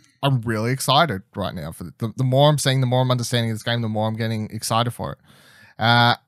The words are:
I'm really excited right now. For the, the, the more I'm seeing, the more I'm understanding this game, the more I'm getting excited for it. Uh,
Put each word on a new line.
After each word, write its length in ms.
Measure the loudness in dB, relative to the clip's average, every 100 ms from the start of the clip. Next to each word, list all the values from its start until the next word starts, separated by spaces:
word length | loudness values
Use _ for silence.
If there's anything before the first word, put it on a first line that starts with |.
| _ -6
I'm 180 | -2 -2
really 300 | -2 -4 -2
excited 500 | -4 0 2 2 0 -8
right 200 | -8 -8
now. 180 | -6 -12
For 120 | -12
the, 80 | -16 -8
the, 140 | -8 -2
the 60 |
more 240 | 0 4 6
I'm 80 | 4
seeing, 240 | 0 0
the 60 | 2
more 160 | 2
I'm 80 | 2
understanding 420 | 0 0 -2 -2
this 120 | -4
game, 180 | -4 -4
the 60 | -2
more 180 | -2 -2
I'm 80 | -2
getting 320 | -4 -4 -6
excited 420 | -8 -2 0 0
for 200 | -4 -8
it. 60 | -10 _ _ _ -20 -20 -2
Uh, 360 | 4 6 4 2